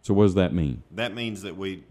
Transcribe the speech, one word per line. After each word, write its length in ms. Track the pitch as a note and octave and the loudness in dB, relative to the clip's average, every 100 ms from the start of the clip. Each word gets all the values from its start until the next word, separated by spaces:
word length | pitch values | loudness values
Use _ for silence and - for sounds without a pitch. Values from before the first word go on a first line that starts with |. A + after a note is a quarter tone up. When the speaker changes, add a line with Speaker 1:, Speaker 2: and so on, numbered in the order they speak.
Speaker 1:
So 100 | - | 2
what 100 | G2 G#2 | 4 6
does 100 | F#2 | 4
that 180 | F2+ | 2
mean? 300 | F2 D2 B1 - | 2 0 -4 -10
Speaker 2:
That 220 | F2+ A#2+ A2 | -6 -6 -4
means 260 | A#2 G2 | -8 -8
that 160 | G2 F2 | -12 -8
we, 260 | G2 F#2+ - | -8 -10 -14